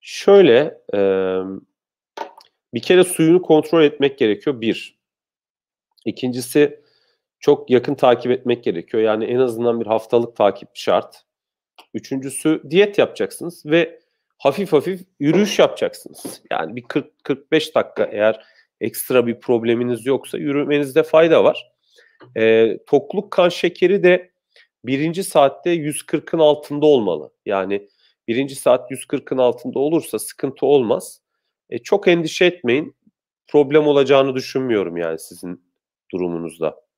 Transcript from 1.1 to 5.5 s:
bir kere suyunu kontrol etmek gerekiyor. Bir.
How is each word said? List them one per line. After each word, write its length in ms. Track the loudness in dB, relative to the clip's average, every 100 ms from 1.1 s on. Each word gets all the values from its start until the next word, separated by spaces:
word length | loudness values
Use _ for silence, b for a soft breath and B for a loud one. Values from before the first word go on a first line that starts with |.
| 0 -2 -4 -6 -12 _ _ _ _ _ -16 -16 _ _ _ _
bir 80 | -12
kere 220 | 0 2
suyunu 380 | 2 2 2 2
kontrol 420 | 4 2 4 2
etmek 340 | 2 2 -2 0
gerekiyor. 440 | -2 0 -4 -4
Bir. 380 | -4 -4 -10 _ _ _ _ _ _